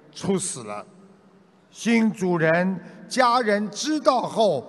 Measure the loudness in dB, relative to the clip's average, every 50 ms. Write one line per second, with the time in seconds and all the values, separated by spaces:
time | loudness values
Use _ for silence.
0 | _ -20 -16 -8 -4 -2 -2 -2 -2 -6 -10 -10 -12 -12 -12 -12 -12 -16 -20 -20
1 | -20 -20 -20 _ _ _ _ _ _ _ _ _ _ _ -14 -6 0 2 2 4
2 | 2 2 0 -2 -2 0 2 2 4 4 4 4 2 0 -2 -6 -8 -16 -20 -20
3 | -14 -6 0 2 2 2 2 2 2 2 0 0 -2 -6 -8 -8 -4 -4 -2 2
4 | 2 2 2 2 0 -2 0 2 2 2 2 0 -4